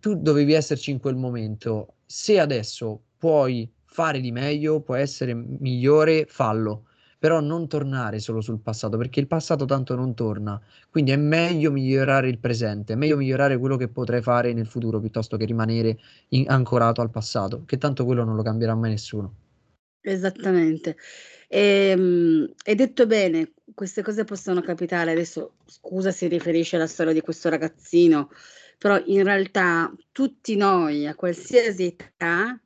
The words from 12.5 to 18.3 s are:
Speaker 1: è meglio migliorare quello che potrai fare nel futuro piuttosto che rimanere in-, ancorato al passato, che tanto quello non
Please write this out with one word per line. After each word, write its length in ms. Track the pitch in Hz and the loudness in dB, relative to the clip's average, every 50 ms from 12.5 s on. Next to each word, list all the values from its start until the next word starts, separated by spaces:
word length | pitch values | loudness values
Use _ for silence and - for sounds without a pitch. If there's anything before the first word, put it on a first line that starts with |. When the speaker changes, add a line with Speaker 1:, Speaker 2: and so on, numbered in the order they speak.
| 120 113 117 107 104 104 104 - 110 | -2 -2 -2 -4 -4 -6 -6 -6 -4
Speaker 1:
è 20 | |
meglio 200 | 117 147 156 156 | -2 2 2 2
migliorare 400 | 143 139 131 131 127 139 139 135 123 | 2 0 0 0 2 2 2 2 0
quello 180 | 123 135 135 | 0 0 -2
che 100 | 123 127 | -2 -2
potrai 340 | 113 117 - 123 113 117 120 113 | -4 -4 -6 -4 -2 -2 -2 0
fare 300 | 127 120 120 120 123 120 | 2 2 2 2 0 -2
nel 140 | 117 110 | -2 -4
futuro 320 | 110 - 123 117 113 110 107 | -4 -6 -4 -4 -2 -2 -2
piuttosto 380 | 107 110 - 117 110 - - | -4 -4 -4 -4 -4 -4 -4
che 80 | 107 110 | -4 -4
rimanere 540 | 110 117 113 113 110 113 113 113 113 110 - _ - - _ _ _ | -2 -2 0 0 0 0 0 0 0 -2 -2 _ -20 -20 _ _ _
in-, 180 | - 127 135 - | 0 0 2 4
ancorato 520 | 135 131 127 - 123 123 117 117 117 113 | 2 2 2 2 2 4 4 4 2 0
al 100 | 120 113 | -2 -4
passato, 520 | 113 113 107 - - 113 98 98 113 127 - | -4 -6 -8 -4 -4 -4 -4 -4 -6 -8 -6
che 140 | - - 131 | -6 -6 -2
tanto 260 | - 147 139 131 127 | -2 -2 -2 0 0
quello 200 | 120 127 120 117 | 0 0 0 0
non 100 | 113 | 0